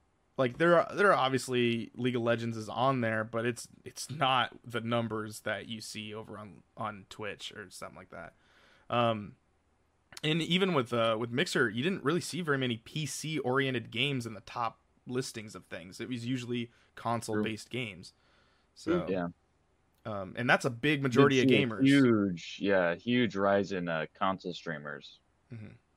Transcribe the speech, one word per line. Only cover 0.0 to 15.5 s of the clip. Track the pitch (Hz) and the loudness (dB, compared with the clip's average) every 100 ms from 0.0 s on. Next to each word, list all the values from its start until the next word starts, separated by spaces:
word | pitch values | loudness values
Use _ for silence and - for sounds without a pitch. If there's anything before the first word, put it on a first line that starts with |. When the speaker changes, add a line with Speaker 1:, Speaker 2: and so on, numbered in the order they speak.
| _ _ _ - | _ _ _ -2
Speaker 1:
like, | 127 131 | 0 4
there | 170 170 | 6 6
are, | - 147 | 4 4
there | 202 | 4
are | 139 | 6
obviously | 131 131 127 123 120 117 - - | 4 0 0 2 4 2 -4 -2
League | 123 123 | 0 2
of | |
Legends | 117 117 117 113 | 2 0 0 -6
is | 104 | -6
on | 110 131 131 | 0 2 2
there, | 113 110 | 0 0
but | 113 113 120 | -2 -2 -2
it's, | 120 - - - | -4 -12 -18 -18
it's | - - | -14 -10
not | 151 131 131 113 - 120 | -2 2 2 0 -4 -8
the | 117 | -6
numbers | 113 120 117 110 107 104 | 0 0 0 -4 -6 -8
that | 110 101 - | -6 -6 -6
you | 113 | -12
see | - 110 107 | -10 -10 -10
over | 107 107 104 | -12 -12 -14
on, | 107 71 _ - | -14 -18 _ -8
on | 110 101 - | -8 -8 -16
Twitch | - 104 87 - - | -10 -8 -8 -12 -12
or | 95 | -14
something | - 92 80 | -14 -14 -16
like | 95 | -16
that. | - 78 - _ _ _ _ _ | -14 -16 -18 _ _ _ _ _
Um, | 120 117 110 101 - _ _ _ _ _ _ _ - | 2 2 0 -6 -16 _ _ _ _ _ _ _ -6
and | 151 165 | -2 -2
even | 160 180 190 | 2 2 2
with, | 156 117 | 0 0
uh, | 120 113 110 | 0 2 0
with | 123 | -2
Mixer, | 120 170 165 117 | -2 0 2 2
you | 113 | 0
didn't | 156 190 | -2 0
really | 139 170 | 0 0
see | - 151 | -2 -4
very | 160 139 | 0 0
many | 127 117 | 0 -2
P | - 151 147 | -6 -6 -6
C-oriented | - 151 156 123 131 135 127 113 | -6 -4 -2 0 2 2 -2 -4
games | 113 143 135 113 | -2 0 -2 -4
in | |
the | 101 | -10
top | - 123 113 - _ _ - | -12 -6 -6 -6 _ _ -6
listings | 127 127 147 107 | -6 -4 -10 -12